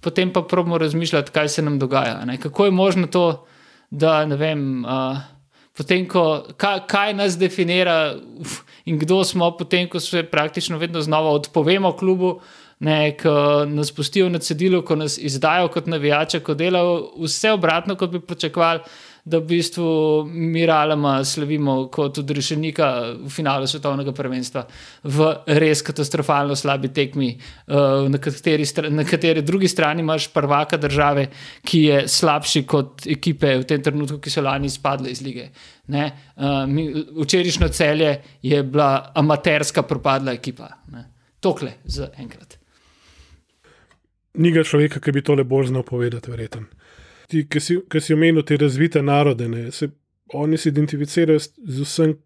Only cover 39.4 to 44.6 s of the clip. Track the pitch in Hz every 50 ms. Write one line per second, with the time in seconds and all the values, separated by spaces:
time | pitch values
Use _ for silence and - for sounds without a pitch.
39.4 | - 180 156 151 147 - - - 139 - 156 127 104 143 135 135 139 135 123 120
40.4 | - 139 127 - 113 107 - _ _ - - 120 120 - _ _ _ _ _ _
41.4 | - 190 170 - 147 - - - _ - - 139 139 120 - - - 117 - -
42.4 | - _ - _ _ _ _ _ _ _ _ _ _ _ _ _ - _ - _
43.4 | _ _ _ _ _ _ _ _ _ _ _ _ _ _ _ _ _ _ _ -
44.4 | 156 175 165 165